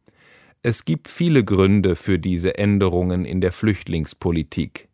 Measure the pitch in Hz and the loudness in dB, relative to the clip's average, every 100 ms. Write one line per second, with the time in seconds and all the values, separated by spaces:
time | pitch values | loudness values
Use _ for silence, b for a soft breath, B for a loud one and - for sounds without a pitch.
0 | b b b b b b 120 113 - 160 | b b b b b b -4 -4 -4 -4
1 | - - 175 143 98 95 95 101 92 85 | -6 -4 2 2 4 4 4 4 2 0
2 | - 92 92 87 90 - 101 101 95 87 | 0 -2 0 -2 -2 0 0 2 2 2
3 | 90 90 69 92 90 - 107 98 - 82 | 0 -2 -2 -2 -2 0 -2 -2 -4 -4
4 | 78 - 92 82 76 - 76 - - | -4 -4 -2 -2 -4 -6 -6 -10 -20